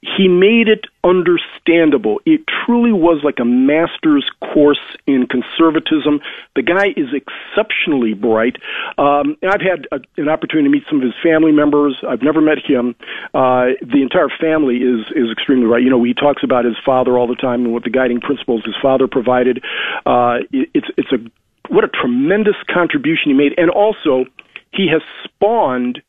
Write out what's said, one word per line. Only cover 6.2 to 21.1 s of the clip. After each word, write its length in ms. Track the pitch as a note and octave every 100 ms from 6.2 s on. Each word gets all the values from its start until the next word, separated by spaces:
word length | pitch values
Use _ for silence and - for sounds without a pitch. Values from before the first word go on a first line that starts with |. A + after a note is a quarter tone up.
| - - - -
The 60 |
guy 320 | B2 F3 G3+ F3+
is 120 | C#3
exceptionally 1000 | C#3 - - - - - - - C#3+ A#2
bright. 420 | G2+ A#2 A2 A#2 B2+ - - - -
Um, 400 | C#3+ C#3+ C#3+ D#3
and 80 | F#3
I've 100 | G3+
had 260 | F#3 F3 C#3
a, 80 | C#3+ - -
an 140 | D3
opportunity 380 | D#3 D#3 D#3+ C#3+
to 40 |
meet 120 | C#3+ -
some 120 | D3+
of 40 |
his 80 | B2+ -
family 300 | E3 D#3+ D#3+
members. 500 | D3+ D3+ D3 C#3+ C3 -
I've 140 | B2
never 180 | C3 D#3
met 200 | D#3 D3+
him. 320 | - C3 B2 A#2 - - -
Uh, 420 | C#3+ C3 B2+ B2+ -
the 180 | - C3+
entire 300 | C3 F#3 D3
family 480 | - D#3+ D#3 C#3+ B2
is, 260 | B2+ A#2+ A2
is 160 | D#3 A#2
extremely 360 | A2 - C3 A2+
bright. 160 | A#2
You 80 | B2+
know, 120 | B2+
he 120 | A#2+
talks 280 | A#2+ C#3+ C#3
about 220 | C3 B2
his 140 | A#2+ A2+
father 360 | - C3 B2+ B2
all 80 | A#2+
the 80 |
time 320 | B2 C3 A#2+ A#2+
and 80 |
what 100 | A#2
the 60 | A#2
guiding 320 | B2+ B2+ B2
principles 420 | - C3+ - A#2
his 120 | G#2+ G#2
father 260 | C3+ C3 C3
provided. 560 | C#3 A#2 B2+ B2+ B2 - - - - -
Uh, 320 | B2 A#2+ A#2+ -
it, 200 | C3+ B2+
it's, 160 | D3+ - -
it's 160 | C3+